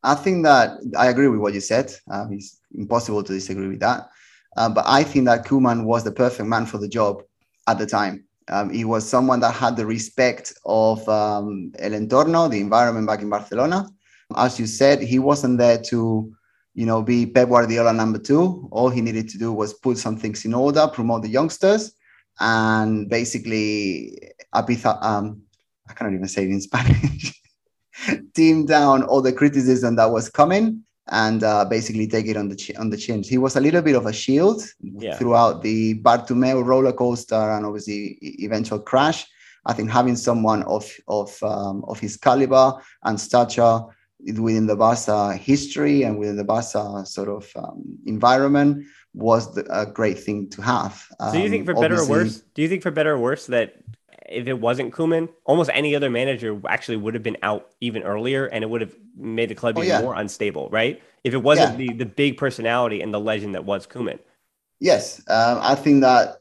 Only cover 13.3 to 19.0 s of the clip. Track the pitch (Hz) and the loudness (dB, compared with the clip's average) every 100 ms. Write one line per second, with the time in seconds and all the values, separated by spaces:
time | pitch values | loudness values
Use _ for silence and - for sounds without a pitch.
13.3 | 104 104 107 143 180 202 _ _ _ _ | -6 -4 -2 0 -2 -4 _ _ _ _
14.3 | - 127 127 113 110 135 143 117 127 131 | -2 0 0 -6 0 2 2 0 0 2
15.3 | 147 135 123 120 113 113 120 113 110 110 | 0 0 2 4 4 0 -4 -2 -2 -4
16.3 | - _ _ _ - 113 113 110 120 117 | -14 _ _ _ -6 -2 -2 0 0 2
17.3 | 127 123 120 117 117 117 113 113 107 - | 2 4 4 4 2 2 2 0 -2 2
18.3 | 143 180 180 - 104 127 123 | 2 2 0 -8 0 0 0